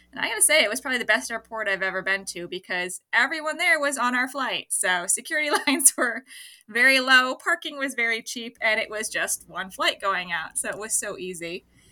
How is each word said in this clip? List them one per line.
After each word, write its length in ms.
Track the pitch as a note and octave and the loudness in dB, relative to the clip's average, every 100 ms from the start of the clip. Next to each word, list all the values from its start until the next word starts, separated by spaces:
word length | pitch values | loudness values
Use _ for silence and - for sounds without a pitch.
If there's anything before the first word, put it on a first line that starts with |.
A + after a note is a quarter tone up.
| _ | _
And 100 | - | -6
I 80 | - | -4
gotta 120 | G#4+ | 2
say, 200 | - D4+ | 6 6
it 80 | G#3+ | 4
was 100 | B3 | 0
probably 180 | C4+ B3 | -4 -2
the 60 | |
best 260 | A3 A3+ B3+ | 2 0 0
airport 380 | A3+ - A3 G3+ | -8 -8 -6 -2
I've 140 | F#3+ | -2
ever 200 | F#3+ F#3 | -2 -2
been 220 | F#3 G3 F#3+ | -2 -2 -2
to 220 | F3 F3 | -10 -8
because 540 | F3+ - F3+ F#3 - - | -10 -6 -4 -4 -8 -2
everyone 460 | A3+ C4+ D#4+ D4+ D4+ | 0 2 0 -4 0
there 200 | F4 D#4+ | 4 4
was 200 | C#4+ C4+ | 2 0
on 160 | B3 | 0
our 140 | B3 C4 | 0 -2
flight. 400 | C#4 B3 F3 - | -4 -4 -4 -4
So 360 | - F#3 F3+ F3+ | -2 0 0 0
security 440 | - - G#3 G3 - | -2 -2 -2 0 0
<laughs> 80 | - | 2
lines 260 | C4+ - - | 4 4 4
were 260 | B3 A#3 - - - - - | 0 -2 -10 -18 -18 -20 -6
very 320 | A3+ C4 C4+ | 4 6 6
low, 360 | B3+ C4 B3+ | 6 6 6
parking 440 | - - E4+ D#4+ C#4+ | 0 -2 -2 -2 -6
was 160 | C4+ | -4
very 280 | B3 A#3 A3+ | 0 0 -2
cheap, 340 | - A#3+ A#3 - | -4 -8 -10 -4
and 180 | A3 G#3+ | 0 0
it 80 | - | -2
was 220 | G#3+ A3 | -6 -4
just 340 | E3+ F3+ - - | -2 -2 -4 -8
one 220 | E3+ F#3+ | -10 -10
flight 300 | - D#4+ - | -2 -2 0
going 320 | G3+ F#3 F3+ | -2 -2 -2
out. 240 | E3 D#3+ - | -6 -6 -6
So 140 | A3+ | -6
it 80 | F#3 | -6
was 160 | A3 | -4
so 240 | - G#3+ - | -4 -4 -8
easy. 480 | F3+ E3+ E3+ F3+ - _ _ | -10 -10 -10 -10 -14 _ _